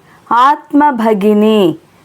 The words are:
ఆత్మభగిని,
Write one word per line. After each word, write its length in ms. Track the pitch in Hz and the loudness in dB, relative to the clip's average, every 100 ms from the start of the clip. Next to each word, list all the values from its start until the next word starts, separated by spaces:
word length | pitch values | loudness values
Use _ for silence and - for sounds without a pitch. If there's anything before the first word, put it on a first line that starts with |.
| _ _ - | _ _ -6
ఆత్మభగిని, 1500 | 226 269 294 - 294 294 247 220 214 208 208 214 214 180 156 _ _ | 0 0 -2 -4 -2 0 0 -2 0 0 0 2 2 0 -2 _ _